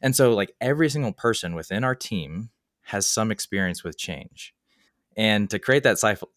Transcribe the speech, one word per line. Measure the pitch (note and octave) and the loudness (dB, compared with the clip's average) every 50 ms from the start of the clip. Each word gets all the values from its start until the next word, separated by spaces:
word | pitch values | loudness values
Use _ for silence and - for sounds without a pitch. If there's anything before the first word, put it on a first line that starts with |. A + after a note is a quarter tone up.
And | - C3 B2+ | -2 0 4
so, | - C3+ A#2+ A2+ | 4 4 4 4
like, | G2+ G2 - - - | 4 0 -2 -4 -4
every | A#2+ B2+ C#3+ D3+ E3 D3+ | -2 0 2 2 2 0
single | C3+ D3+ C#3 A2 F#2+ | 0 -2 -4 -4 -4
person | - - A#2 A2 - - F2 E2+ | -2 0 0 0 0 -4 -6 -6
within | E2 D#2+ - F#2 G#2 B2 | -6 -6 -4 -4 -2 -2
our | B2+ B2+ | -2 -2
team | B2+ - - A2+ F2+ D2+ C2+ D#2 F#2 A2+ A#2 _ _ _ _ _ _ _ | -4 -6 -6 -6 -6 -6 -6 -8 -10 -10 -12 _ _ _ _ _ _ _
has | - - G2+ G2 | -6 -4 -2 -2
some | - - A2+ A2 A2 | -2 0 0 0 -2
experience | G#2+ - - - - G2 F#2+ F2+ E2+ - - | -2 -4 -6 -4 -2 -2 0 -2 -2 -4 -8
with | F2 D#2 | -10 -10
change. | - - - E2+ C#2 C2 - _ - - - _ _ _ _ _ _ _ _ _ _ _ _ - | -10 -10 -10 -10 -12 -14 -18 _ -20 -20 -20 _ _ _ _ _ _ _ _ _ _ _ _ -4
And | - A2 A2 G#2+ G#2 G#2 G2 | 0 2 2 2 2 0 0
to | G#2+ | -4
create | G2 - - C3 C#3+ C3+ | -4 2 4 4 4 6
that | C3 G2+ | 4 2
psych-, | - - G#2+ G2+ - - - _ | 4 2 0 0 0 -6 -16 _